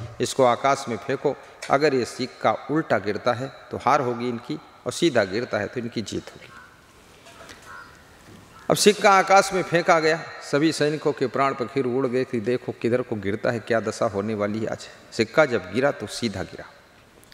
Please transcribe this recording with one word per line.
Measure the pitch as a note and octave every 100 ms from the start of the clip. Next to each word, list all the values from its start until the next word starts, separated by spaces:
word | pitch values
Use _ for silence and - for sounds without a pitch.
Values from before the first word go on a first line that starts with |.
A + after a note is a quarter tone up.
| A2+ -
इसको | B2 -
आकाश | B2 A#2 C3+ C#3 -
में | A2
फेंको, | - C3+ D3 B2+ - - -
अगर | C#3 D3
ये | C3+
सिक्का | A2 - B2+ - B2 G#2 -
उल्टा | D3+ D#3 A2+
गिरता | G2+ G2 B2
है | A#2+ C3+ - -
तो | G2+
हार | B2 D3
होगी | B2 A#2 B2
इनकी | A#2 - D3+ - - -
और |
सीधा | - E3+ A#2+
गिरता | G2 G2+ A#2+ G#2+
है | G2
तो | B2+
इनकी | A#2 A#2+
जीत | G2 G2 -
होगी। | - - - - - - - - - - - - - - - - - - - - - - - -
अब | -
सिक्का | G#3 G3+ G3+
आकाश | G3 F#3 G3 G3
में | F#3
फेंका | D#3+ E3+ E3 E3
गया, | D#3 D#3+ - -
सभी | - C#3+ D#3+
सैनिकों | - D3 D3+ D3+
के | C3+ B2+
प्राण | B2+ C3+
पखेरु | C3+ A2+ C#3 B2
उड़ | B2 C3+
गए | B2
कि | C3 A#2+
देखो | G#2 B2 -
किधर | - A#2+ B2
को | B2+ A2
गिरता | G2 G2 B2
है, | A#2+
क्या | - A2+
दशा | G#2+ - A2+
होने | G2 G#2
वाली | G#2+ G#2 G#2+
है | A2+
आज। | - - - -
सिक्का | - A2 -
जब | D3+ A2+ F2
गिरा | G2+ C#3
तो | - G#2
सीधा | - A#2+ G2
गिरा, | E2 - - - - _ - - -